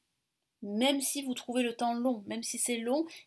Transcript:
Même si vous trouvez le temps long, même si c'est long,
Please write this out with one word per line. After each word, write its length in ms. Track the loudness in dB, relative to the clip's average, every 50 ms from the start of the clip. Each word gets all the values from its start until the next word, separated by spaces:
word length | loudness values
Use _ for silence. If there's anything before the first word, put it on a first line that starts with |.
| _ _ _ _ _ _ _ _ _ _ _ -12
Même 400 | -8 -4 0 2 4 4 4 4
si 180 | 2 0 -2 -2
vous 140 | -2 -4 -6
trouvez 280 | -6 -4 -2 0 2
le 140 | 2 2 0
temps 160 | 0 0 0
long, 320 | 0 2 2 0 0 0 -4
même 160 | -6 -6 -4
si 140 | -4 -4 -2
c'est 220 | 0 0 0 0 0
long, 260 | 0 2 2 2 0 -2 -6 -16 -12